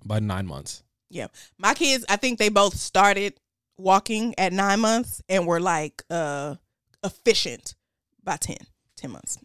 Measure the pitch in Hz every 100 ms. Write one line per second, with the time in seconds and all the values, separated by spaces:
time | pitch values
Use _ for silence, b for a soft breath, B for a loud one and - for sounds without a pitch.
0 | 104 107 104 95 92 69 - - _ _
1 | _ 165 107 B B - 202 285 285 262
2 | 214 202 254 233 208 208 202 - - 190
3 | 202 196 202 - _ _ _ - 185 190
4 | - 220 233 - 185 190 202 202 220 226
5 | 247 - - 190 170 170 185 165 156 -
6 | - 170 151 143 147 156 _ _ _ _
7 | 190 - 233 208 165 120 - - _ _
8 | _ _ - 156 - - - _ _ -
9 | 135 78 - -